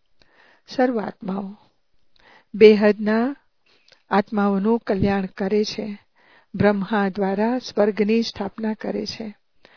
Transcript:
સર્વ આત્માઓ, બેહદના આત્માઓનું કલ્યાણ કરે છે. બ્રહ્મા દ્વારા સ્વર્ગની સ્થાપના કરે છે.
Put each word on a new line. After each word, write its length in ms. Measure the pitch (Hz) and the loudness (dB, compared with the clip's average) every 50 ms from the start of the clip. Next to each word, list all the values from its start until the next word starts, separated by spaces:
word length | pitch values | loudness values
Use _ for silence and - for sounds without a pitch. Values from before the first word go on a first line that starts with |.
| _ _ _ _ _ _ _ _ _ _ _ _ _ - | _ _ _ _ _ _ _ _ _ _ _ _ _ -8
સર્વ 340 | - - 254 262 247 214 | -2 0 0 0 0 -2
આત્માઓ, 560 | 196 - - _ 220 190 190 196 196 190 208 - _ _ _ _ _ _ _ _ _ _ _ _ _ - - - _ _ - | -6 -6 -10 _ -8 -6 -6 -6 -6 -10 -12 -16 _ _ _ _ _ _ _ _ _ _ _ _ _ -20 -20 -20 _ _ 4
બેહદના 800 | 196 220 214 214 202 214 208 202 214 214 208 220 226 233 277 277 - _ _ _ _ _ _ _ _ _ _ - _ _ - | 6 8 8 8 8 4 2 2 0 -2 -2 0 0 -2 -2 -4 -8 _ _ _ _ _ _ _ _ _ _ -20 _ _ -2
આત્માઓનું 720 | 190 196 208 - 226 202 202 202 202 190 196 220 233 233 | -2 -2 0 0 -2 0 0 0 0 0 0 0 0 0
કલ્યાણ 460 | - - 214 190 208 202 196 196 190 | 0 -2 -2 0 0 0 0 -2 -4
કરે 380 | 185 - - 202 190 214 208 214 | -6 -6 -6 -4 -2 0 0 0
છે. 340 | - - - - 214 202 - _ _ _ _ _ _ _ _ _ _ - | -2 -4 -8 -10 -10 -10 -12 _ _ _ _ _ _ _ _ _ _ -2
બ્રહ્મા 540 | 196 208 208 208 196 185 185 226 202 202 190 | 2 2 2 2 2 0 -2 0 0 0 0
દ્વારા 500 | 180 202 196 190 196 202 214 233 254 254 | -2 -2 -2 -2 0 0 0 0 -2 -4
સ્વર્ગની 600 | - - - - 208 214 190 208 208 202 226 233 | -6 -4 -2 0 0 2 2 0 0 2 2 0
સ્થાપના 520 | 226 - - - 202 196 - - 220 214 214 | 0 -2 -6 -8 -10 -10 -8 -6 -6 -6 -6
કરે 320 | - - 202 196 208 214 | -6 -6 -6 -6 -6 -6
છે. 300 | 208 - - 220 214 208 - _ _ _ _ - - - | -8 -10 -10 -12 -14 -14 -16 _ _ _ _ -20 -20 -20